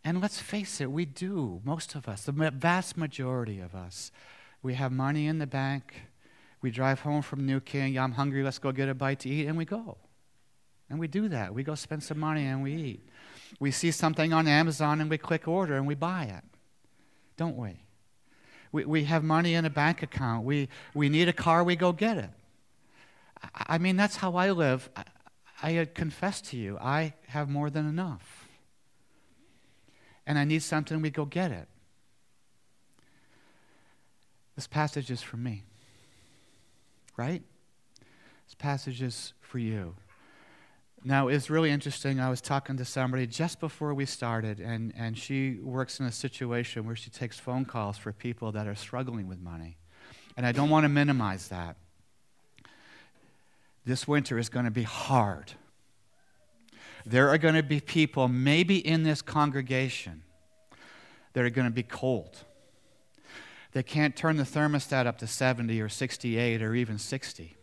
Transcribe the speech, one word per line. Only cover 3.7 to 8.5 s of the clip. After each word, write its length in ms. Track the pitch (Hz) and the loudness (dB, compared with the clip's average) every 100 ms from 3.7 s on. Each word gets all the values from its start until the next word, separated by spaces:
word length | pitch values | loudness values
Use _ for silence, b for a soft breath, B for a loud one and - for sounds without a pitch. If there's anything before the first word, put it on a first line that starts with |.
us. 380 | 92 90 - - B B B B B | -10 -12 -12 -16 B B B B B
We 120 | 131 | -6
have 180 | 127 135 | -2 -2
money 340 | 131 135 151 151 | 0 0 0 0
in 120 | 160 | -2
the 80 | 143 | -2
bank. 480 | 135 135 139 - - - _ b b b b | -2 -2 -4 -8 -20 -20 _ b b b b
We 100 | 131 | -4
drive 300 | 113 131 131 | 2 2 2
home 220 | 151 147 | 0 -2
from 240 | 139 139 135 | -2 -2 0
New 140 | 135 | 0
King, 380 | - 139 135 131 | -2 -2 0 0
"I'm 140 | 131 | 0
hungry, 300 | 120 139 139 | 0 0 0
let's 160 | 135 | -2